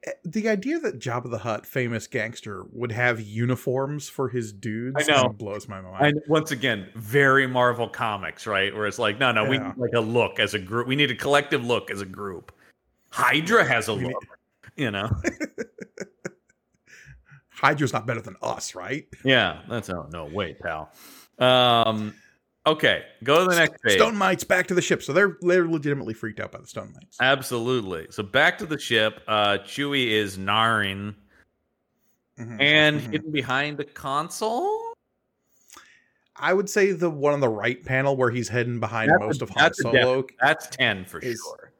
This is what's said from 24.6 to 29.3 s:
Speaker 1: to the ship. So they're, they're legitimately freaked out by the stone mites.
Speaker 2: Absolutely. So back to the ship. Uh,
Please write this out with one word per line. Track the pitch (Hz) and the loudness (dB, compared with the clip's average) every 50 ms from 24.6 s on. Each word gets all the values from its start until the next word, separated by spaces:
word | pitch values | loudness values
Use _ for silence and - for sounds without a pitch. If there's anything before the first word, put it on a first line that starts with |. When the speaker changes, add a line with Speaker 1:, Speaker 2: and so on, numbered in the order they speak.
| 180 - | 0 0
Speaker 1:
to | 185 | 0
the | 175 | 0
ship. | 165 - 180 - | 2 2 0 -2
So | - - 139 | -2 0 2
they're, | 175 202 196 - - | 4 4 4 2 -2
they're | - 175 175 185 175 165 | 0 2 4 4 4 2
legitimately | 165 160 139 147 143 139 120 107 110 | 0 -2 0 -2 -2 -2 -4 -8 -8
freaked | - - 113 107 - | -8 -8 -10 -8 -8
out | 98 - | -12 -12
by | - - | -12 -16
the | - - | -18 -14
stone | - 113 98 - - | -12 -12 -12 -12 -16
mites. | - - _ _ - | -20 -20 _ _ 0
Speaker 2:
Absolutely. | 123 131 139 139 131 - 127 120 117 120 127 123 107 95 90 80 80 - | 4 4 4 2 0 -4 -4 -2 0 0 0 -2 -2 -4 -8 -8 -8 -10
So | - - 107 | -8 -8 -8
back | 98 - 131 151 170 180 - | 0 2 4 4 4 2 0
to | 214 | -6
the | 160 156 139 | -6 -6 -6
ship. | - - 120 113 107 107 107 - - | -2 0 2 2 2 2 0 -4 -6
Uh, | - | 0